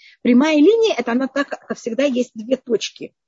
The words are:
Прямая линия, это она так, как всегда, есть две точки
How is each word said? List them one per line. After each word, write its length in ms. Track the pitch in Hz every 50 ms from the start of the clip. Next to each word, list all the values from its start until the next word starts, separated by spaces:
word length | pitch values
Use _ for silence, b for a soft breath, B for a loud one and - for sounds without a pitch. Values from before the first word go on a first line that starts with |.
| b b b b
Прямая 360 | - 240 247 247 294 311 311
линия, 360 | 294 294 370 453 466 453 427 320
это 160 | - 233 240
она 160 | 233 254 269
так, 220 | 254 - 277 277 -
как 260 | - - _ - 226
всегда, 280 | - - 233 226 233 277
есть 280 | 294 240 247 247 - -
две 200 | 220 214 233 262
точки 600 | 254 _ 247 233 - - - - - - - _ _ _